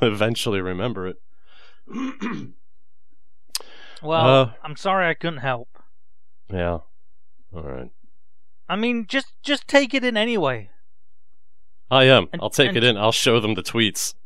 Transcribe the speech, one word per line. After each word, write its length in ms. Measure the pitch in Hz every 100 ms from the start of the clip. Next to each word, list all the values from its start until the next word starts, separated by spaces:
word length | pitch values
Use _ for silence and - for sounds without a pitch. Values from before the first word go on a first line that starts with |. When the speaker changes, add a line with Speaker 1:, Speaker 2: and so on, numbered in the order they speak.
Speaker 1:
eventually 580 | 120 104 107 117 120 98
remember 460 | 92 90 120 98 90
it. 100 | - - - - - - - -
<clears throat> 640 | 233 262 - - 165 131 - - - - - - - - - - - - - - -
Speaker 2:
Well, 240 | 151 160 131 135
Speaker 1:
Uh, 80 | 120 -
Speaker 2:
I'm 140 | 156 151
sorry 320 | 196 190 175
I 60 |
couldn't 240 | 156 165 147
help. 300 | 135 123 120 - - - - - - - -
Speaker 1:
Yeah. 280 | 95 87 85 - - - - - - -
All 80 | 87
right. 280 | 76 64 62 - - - - - - - -
Speaker 2:
I 80 | 190
mean, 300 | 233 240 220
just, 200 | 269 - -
just 240 | - 285 -
take 280 | 277 262
it 100 | 269
in 100 | 247
anyway. 540 | 220 226 226 143 120 98 - - - - - - - - - - - -
Speaker 1:
I 140 | 131
am. 240 | 131 127 87
Speaker 2:
And, 120 | -
Speaker 1:
I'll 80 | 101
take 180 | - 135
Speaker 2:
and 80 | 175
Speaker 1:
it 80 |
in. 140 | 123 104
I'll 140 | 110
show 280 | - 123 117
them 140 | 107
the 80 | 98
tweets. 500 | - 117 110 - - -